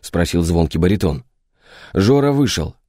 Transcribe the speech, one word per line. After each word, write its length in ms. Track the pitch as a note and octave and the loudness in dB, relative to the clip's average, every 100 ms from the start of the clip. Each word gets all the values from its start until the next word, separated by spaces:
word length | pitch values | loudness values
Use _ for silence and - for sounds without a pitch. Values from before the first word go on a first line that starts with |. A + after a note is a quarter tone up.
спросил 420 | - E2+ E2+ F2 | -6 -4 -2 0
звонкий 360 | E2 E2+ D#2+ E2 | 0 0 0 0
баритон. 460 | F2+ G2+ F#2 C#2+ - _ _ _ _ - - | 0 0 -2 -4 -10 _ _ _ _ -20 -8
Жора 360 | - G2 C#3 C#3+ | -2 2 2 2
вышел. 460 | C#3 C3 - C#2+ - | 0 0 -2 -8 -10